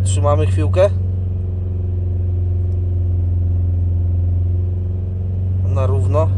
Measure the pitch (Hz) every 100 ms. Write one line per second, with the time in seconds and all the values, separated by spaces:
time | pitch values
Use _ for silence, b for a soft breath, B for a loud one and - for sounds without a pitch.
0 | - - 143 151 151 156 151 180 202 -
1 | - - - - - - - - - -
2 | 90 90 90 90 - 90 90 90 90 90
3 | 90 90 - - - - - - - -
4 | - - - - - - - 92 90 92
5 | - - - - - - - - 131 135
6 | - 151 160